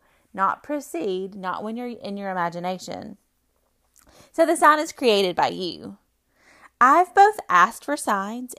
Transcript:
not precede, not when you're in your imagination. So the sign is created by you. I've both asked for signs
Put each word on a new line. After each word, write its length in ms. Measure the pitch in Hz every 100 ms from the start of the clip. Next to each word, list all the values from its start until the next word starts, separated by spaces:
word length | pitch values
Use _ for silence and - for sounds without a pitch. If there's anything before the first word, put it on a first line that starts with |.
| _ _ _
not 300 | 190 190 -
precede, 720 | - 294 262 339 214 185 190 196
not 280 | 185 -
when 140 | 214 226
you're 100 | 247
in 300 | 233 202 202
your 140 | 196
imagination. 840 | 185 170 170 180 185 - - - 202 _ _ _ _ _ _ _ _ _ _ _
So 140 | - 320
the 100 | 339
sign 240 | 320 302
is 120 | 330
created 440 | - 254 202 185 170
by 120 | 139
you. 500 | 170 180 76 196 196 _ _ _ _ _ _ - -
I've 360 | 254 311 359 392
both 240 | 403 415 -
asked 380 | 175 190 - -
for 100 | 294
signs 580 | - 202 196 240 254